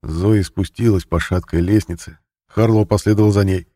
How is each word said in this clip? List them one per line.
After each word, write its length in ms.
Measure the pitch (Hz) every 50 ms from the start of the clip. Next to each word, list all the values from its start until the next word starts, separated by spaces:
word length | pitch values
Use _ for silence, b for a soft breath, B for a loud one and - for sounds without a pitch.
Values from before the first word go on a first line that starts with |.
| -
Зои 380 | 78 80 82 90 104 110 104
спустилась 640 | 92 - _ - 98 - _ - 117 117 104 92 -
по 140 | _ - 85
шаткой 420 | - - 95 90 87 _ - 82
лестнице. 580 | 87 90 104 107 95 - 87 85 - - 80 _ _ _ _ _ _ _
Харлоу 380 | - - 110 113 110 110 107
последовал 460 | - 110 101 - 104 107 104 107 107
за 120 | 101 101 101
ней. 220 | 98 95 92 85 _ _